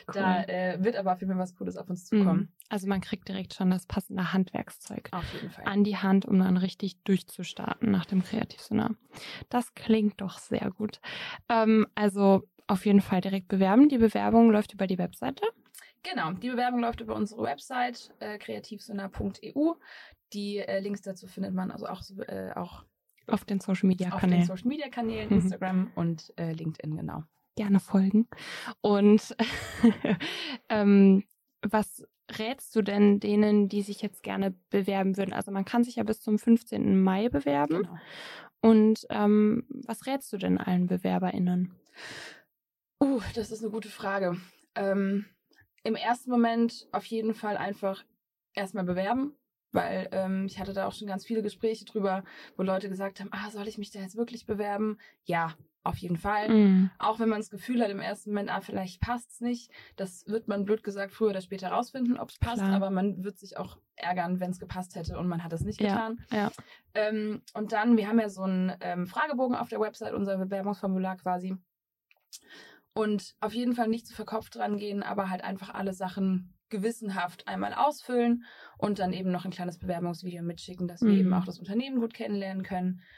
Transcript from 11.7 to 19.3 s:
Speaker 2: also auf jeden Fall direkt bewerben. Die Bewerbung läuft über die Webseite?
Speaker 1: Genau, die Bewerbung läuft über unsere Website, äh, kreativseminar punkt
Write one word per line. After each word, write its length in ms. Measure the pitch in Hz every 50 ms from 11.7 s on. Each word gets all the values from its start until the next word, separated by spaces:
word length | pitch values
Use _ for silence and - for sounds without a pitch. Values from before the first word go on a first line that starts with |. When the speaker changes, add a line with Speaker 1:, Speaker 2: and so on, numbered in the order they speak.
| 220 220 208 - _
Speaker 2:
also 560 | 208 208 202 190 202 202 196 196 190 - - _ _ _
auf 200 | - 202 185 -
jeden 160 | 208 196 202
Fall 180 | - - 196 180
direkt 280 | 185 190 190 196 - -
bewerben. 400 | 202 190 190 185 202 254 294 294
Die 80 | 277
Bewerbung 520 | 233 226 214 - 202 202 208 220 233 233 226
läuft 240 | 214 208 214 - -
über 140 | 190 190
die 100 | 185 185
Webseite? 480 | 180 175 175 - - - 269 269 - 415 453 - _ _ _ - - - - _ _
Speaker 1:
Genau, 300 | - 370 359 226 160 -
die 180 | 190 180 247 254
Bewerbung 300 | 247 233 247 247 247 240
läuft 220 | 233 233 226 -
über 120 | 233 220 220
unsere 300 | 220 214 208 214 226 220
Website, 680 | 233 240 - - - 254 247 247 254 240 - - - - _
äh, 180 | 220 208 208
kreativseminar 720 | 208 - - 214 208 - - 214 202 - - 208 196 196 190
punkt 340 | - - 208 196